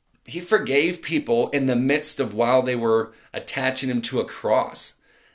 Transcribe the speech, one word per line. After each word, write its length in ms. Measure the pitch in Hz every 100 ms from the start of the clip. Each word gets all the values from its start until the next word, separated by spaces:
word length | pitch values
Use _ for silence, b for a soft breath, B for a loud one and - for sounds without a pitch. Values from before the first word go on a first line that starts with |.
| _ _ -
he 140 | 156
forgave 640 | 180 214 127 139 165 170
people 480 | - 151 147 117 117
in 160 | 147 131
the 100 | 120
midst 440 | 131 147 - -
of 140 | 120
while 280 | 104 117 131
they 140 | 123 123
were 360 | 117 113 113 b b
attaching 560 | - - - 131 131 131
him 120 | 123
to 160 | 117 127
a 60 | -
cross. 680 | - 107 113 - - - - b b b